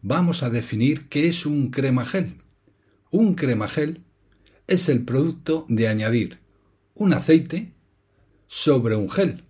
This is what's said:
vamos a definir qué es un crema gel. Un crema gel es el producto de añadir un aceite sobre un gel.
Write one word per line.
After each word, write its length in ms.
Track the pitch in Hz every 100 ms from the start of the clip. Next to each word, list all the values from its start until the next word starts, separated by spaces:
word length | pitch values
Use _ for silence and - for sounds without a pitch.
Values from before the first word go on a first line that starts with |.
vamos 400 | 95 147 175 165
a 80 | 127
definir 580 | 117 113 107 123 156 -
qué 180 | 147 165
es 200 | 170 151
un 240 | 147 127
crema 340 | 135 135 127
gel. 380 | 120 190 135 - _ _ _ _ _ _ _
Un 240 | 185 220
crema 320 | 175 139 113 107
gel 380 | - 151 170 - _ _ _ _ _ -
es 240 | 180 175
el 160 | 127 123
producto 580 | 123 160 - - 160 160
de 180 | 110 113
añadir 520 | 107 107 120 95 - _ _ _ _ _
un 220 | - 208
aceite 580 | 127 - 160 - 170 226 - _ _ _ _ _ _ _
sobre 480 | - - 139 113
un 140 | 110 98
gel. 360 | - 190 104 -